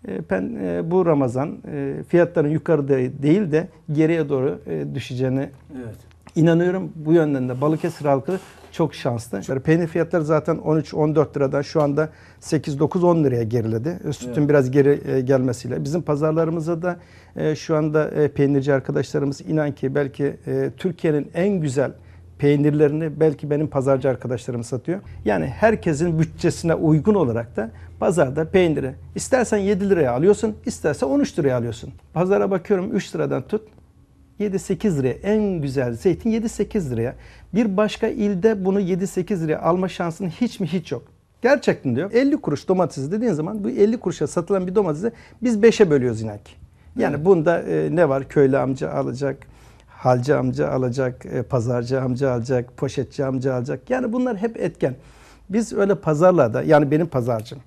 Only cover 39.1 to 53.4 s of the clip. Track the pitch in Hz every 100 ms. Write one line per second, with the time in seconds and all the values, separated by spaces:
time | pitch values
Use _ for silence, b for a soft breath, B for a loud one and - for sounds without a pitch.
39.1 | - 175 196 160 156 - 180 185 - 175
40.1 | 160 190 160 240 - 170 180 160 120 -
41.1 | _ _ _ 233 285 - - 139 120 185
42.1 | 226 277 - - 143 - 185 170 - 135
43.1 | 208 233 151 156 214 202 254 208 226 -
44.1 | - 147 - 165 196 180 185 190 151 220
45.1 | B B B 240 220 226 - 196 147 123
46.1 | 113 110 104 - - - b b - 170
47.1 | 143 160 180 160 170 - 160 156 151 160
48.1 | 135 131 - 139 135 131 131 147 143 135
49.1 | 123 139 135 - b b b b - -
50.1 | 127 123 135 127 127 147 139 127 120 131
51.1 | 127 - 135 120 131 113 123 120 131 127
52.1 | 123 139 123 117 127 123 - 139 - 123
53.1 | - 135 131